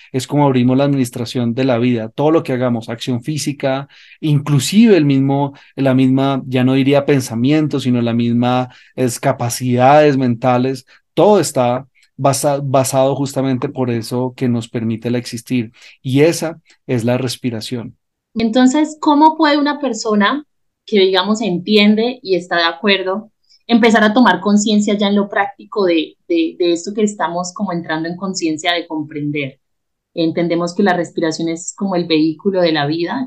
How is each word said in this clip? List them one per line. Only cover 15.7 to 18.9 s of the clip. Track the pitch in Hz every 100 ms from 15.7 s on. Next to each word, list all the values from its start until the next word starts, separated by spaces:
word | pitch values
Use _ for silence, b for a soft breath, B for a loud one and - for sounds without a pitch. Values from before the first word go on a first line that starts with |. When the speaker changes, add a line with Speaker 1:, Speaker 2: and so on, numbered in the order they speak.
| B B B
Speaker 1:
y | 131 135
esa | 160 165 160 165 b b -
es | 123
la | 117 127
respiración. | 127 - 127 110 - 123 113 - _ _ _
Speaker 2:
Entonces, | 220 226 254 254 302 302